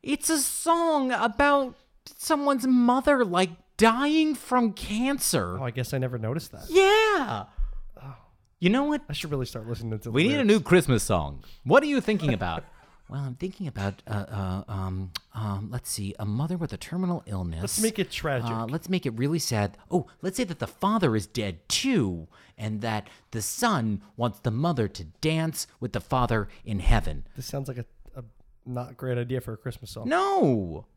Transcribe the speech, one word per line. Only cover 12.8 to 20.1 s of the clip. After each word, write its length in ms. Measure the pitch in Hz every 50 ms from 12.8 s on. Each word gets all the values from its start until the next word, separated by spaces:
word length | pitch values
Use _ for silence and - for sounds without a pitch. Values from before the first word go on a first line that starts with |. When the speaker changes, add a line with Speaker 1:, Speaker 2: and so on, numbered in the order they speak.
| - _ _ _ _
Speaker 1:
Well, 140 | - - 139
I'm 120 | 143 131 127
thinking 320 | - 175 190 - - 196
about, 360 | 147 - 98 98 98 95 - _
uh, 180 | - 107 104 101 -
uh, 340 | 113 101 95 92 92 98 -
um, 460 | - 101 95 95 95 92 95 95 92 - - _ _ _
um, 340 | 113 110 104 98 98 107 101
let's 200 | 120 120 - -
see, 240 | - - 101 98 - -
a 60 | 107
mother 320 | 104 104 117 147 160 185
with 160 | 170 165 -
a 60 | - 92
terminal 440 | - - 165 180 185 180 175 - -
illness. 340 | - 104 92 90 85 82 80
Speaker 2:
Let's 200 | 92 - - -
make 160 | 220 226 220 -
it 120 | 185 -
tragic. 400 | - - - 156 139 123 117 117
Speaker 1:
Uh, 140 | 113 113 117
let's 240 | 117 139 165 - -
make 160 | 190 175 -
it 60 | 139 113 113
really 200 | 127 143 165 165
sad. 380 | - - 120 107 101 95 - - - -
Oh, 160 | 170 180 - -